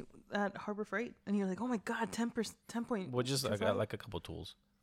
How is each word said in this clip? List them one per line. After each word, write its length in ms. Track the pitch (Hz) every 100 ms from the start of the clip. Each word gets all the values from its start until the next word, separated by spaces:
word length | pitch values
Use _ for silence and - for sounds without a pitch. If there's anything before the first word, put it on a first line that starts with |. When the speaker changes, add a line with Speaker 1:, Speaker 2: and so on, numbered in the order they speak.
| - - -
Speaker 1:
at 220 | 202 196 -
Harbor 260 | - 208
Freight? 300 | 208 196 240 - -
And 120 | 202
you're 80 | 190
like, 160 | 180
"Oh 40 | 254
my 120 | 226
God, 340 | - 233 208
ten 180 | 233 233
perc-, 240 | - - - -
ten 160 | 233
point 280 | 233 220 165
Speaker 2:
Well, 100 | 123
just, 220 | 127 135
Speaker 1:
two 60 | -
Speaker 2:
like, 100 | 104
Speaker 1:
five"? 160 | 107 101
Speaker 2:
like, 180 | 107
a 20 | 110
couple 240 | - 85
tools. 360 | - 82 82 - _ _